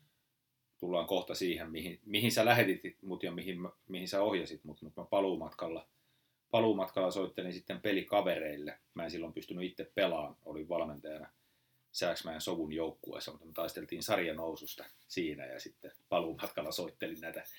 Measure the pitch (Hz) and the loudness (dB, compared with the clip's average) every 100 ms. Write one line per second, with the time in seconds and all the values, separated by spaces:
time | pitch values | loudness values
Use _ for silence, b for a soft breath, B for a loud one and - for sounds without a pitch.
0 | _ _ _ _ _ _ _ _ 87 87 | _ _ _ _ _ _ _ _ 0 0
1 | 82 95 - 80 92 82 82 80 87 85 | 2 2 0 -2 0 0 -4 -6 -6 -8
2 | - 101 117 113 113 120 98 87 92 - | -2 2 4 6 8 8 8 4 -2 -10
3 | 95 90 90 87 87 87 92 - - 92 | -8 -4 -4 -4 -6 -6 -8 -10 -10 -8
4 | 90 98 104 98 76 78 76 76 78 - | -2 2 4 2 -2 -8 -12 -14 -12 -12
5 | - 101 95 87 78 - 85 80 - _ | 0 2 4 2 -4 -6 -6 -6 -10 _
6 | _ _ _ _ _ 117 113 98 92 - | _ _ _ _ _ 6 6 6 2 2
7 | 92 95 92 - 90 90 - 92 107 98 | 2 2 0 -2 -4 -6 -6 -2 2 2
8 | - 104 92 80 80 73 73 - _ - | 4 4 4 2 0 -4 -6 -10 _ -8
9 | 82 85 82 - - 87 90 - - - | -6 -4 -6 -8 -8 -4 -4 -4 -4 2
10 | 92 80 76 - 80 78 78 85 73 71 | 2 2 -2 -8 -10 -8 -2 -2 -2 -4
11 | 76 76 76 - _ _ _ _ _ - | -10 -10 -12 -18 _ _ _ _ _ -2
12 | 90 85 85 78 - 85 78 78 80 73 | 0 0 -4 -6 -2 -2 -2 -2 -2 -4
13 | - - - 78 80 80 82 - 78 82 | -10 -10 -10 -12 -12 -4 -4 -4 -8 -6
14 | - 101 85 78 82 87 - - - - | 2 2 2 0 -4 -4 -8 -12 -14 -18
15 | _ - 82 71 65 64 - - - - | _ -2 -2 -4 -8 -10 -12 -14 -18 -18
16 | _ 87 82 80 85 - 78 - 85 - | _ 0 0 -2 -4 -4 -4 -4 -4 -6
17 | 87 80 82 - - | -6 -6 -8 -8 -10